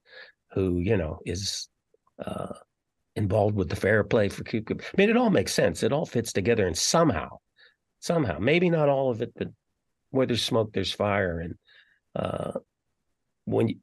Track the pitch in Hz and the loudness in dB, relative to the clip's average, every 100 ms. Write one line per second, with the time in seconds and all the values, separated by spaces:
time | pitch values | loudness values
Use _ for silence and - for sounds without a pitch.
0 | _ - - _ _ - 95 90 92 107 | _ -20 -20 _ _ -2 0 0 0 0
1 | 78 80 - 90 98 - - _ _ _ | -2 -6 -8 -6 -6 -8 -12 _ _ _
2 | _ - - - - - - _ _ _ | _ -14 -10 -8 -10 -12 -20 _ _ _
3 | _ - 104 107 104 104 82 98 95 107 | _ -4 0 2 2 2 -2 0 2 2
4 | 101 120 101 - - 113 110 117 - - | 4 2 2 -2 -8 -6 -6 -8 -6 2
5 | 202 233 240 180 - - 120 76 113 139 | 4 4 4 2 0 2 0 2 0 0
6 | 165 120 113 113 95 113 92 82 - 170 | -2 -4 -2 -2 0 2 2 0 2 4
7 | 165 82 64 - _ _ - _ _ _ | 4 2 -4 -14 _ _ -20 _ _ _
8 | - 170 123 76 110 170 180 165 147 139 | -2 0 0 0 2 4 4 2 2 2
9 | 135 110 120 - 90 - _ _ _ _ | 0 -2 -6 -6 -8 -10 _ _ _ _
10 | _ 131 123 113 - 117 110 98 95 - | _ 0 2 2 0 0 0 -2 -4 0
11 | 101 98 95 85 80 85 _ - _ _ | 0 2 0 -2 -6 -10 _ -20 _ _
12 | _ - - - - - - _ _ _ | _ -6 -4 -4 -6 -8 -12 _ _ _
13 | _ _ _ _ - 110 117 - | _ _ _ _ -2 0 0 -2